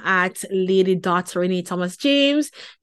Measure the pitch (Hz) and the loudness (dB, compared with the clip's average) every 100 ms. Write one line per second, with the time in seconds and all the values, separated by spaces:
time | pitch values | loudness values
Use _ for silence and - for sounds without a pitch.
0 | - 190 185 - - 190 185 190 185 180 | 0 0 0 -4 -6 -2 2 4 4 2
1 | 185 175 180 180 180 180 175 180 180 - | 0 -2 -2 -4 -2 -2 -4 -4 -4 -2
2 | 277 277 277 294 294 - - - | 0 2 4 2 -2 -8 -20 -4